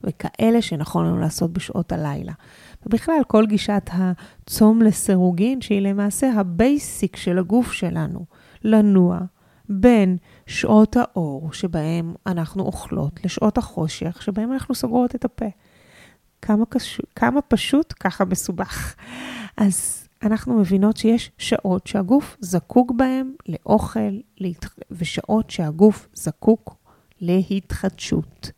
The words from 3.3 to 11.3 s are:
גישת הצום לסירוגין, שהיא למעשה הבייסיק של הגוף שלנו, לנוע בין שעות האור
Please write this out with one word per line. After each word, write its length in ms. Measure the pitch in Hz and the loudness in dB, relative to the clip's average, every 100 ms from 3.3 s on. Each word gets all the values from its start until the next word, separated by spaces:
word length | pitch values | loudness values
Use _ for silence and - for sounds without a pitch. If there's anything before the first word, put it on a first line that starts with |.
| 214 220 | 4 4
גישת 440 | 208 - 202 - | 0 0 -4 -2
הצום 920 | 175 185 180 - _ - - 214 226 | -2 -2 -2 -8 _ -12 4 6 6
לסירוגין, 800 | 220 - - 185 180 175 214 262 | 4 2 0 2 2 2 0 -2
שהיא 200 | - 202 | -2 0
למעשה 520 | 196 196 202 196 269 | 0 0 -2 0 0
הבייסיק 840 | 220 185 170 233 294 - - 202 - | 0 0 2 2 2 -2 -6 -6 -4
של 240 | - 180 | -2 -2
הגוף 320 | 180 220 240 | 2 0 0
שלנו, 540 | - 180 165 156 - 170 _ _ - | -4 -4 -4 -6 -8 -14 _ _ -8
לנוע 560 | 214 220 208 196 180 175 180 _ _ _ _ | 2 4 6 6 4 2 -6 _ _ _ _
בין 480 | 202 214 240 190 180 _ - - | 4 6 6 4 0 _ -20 -12
שעות 520 | - - 214 214 247 | -6 4 6 6 4
האור 560 | 240 - 160 | -2 -2 -4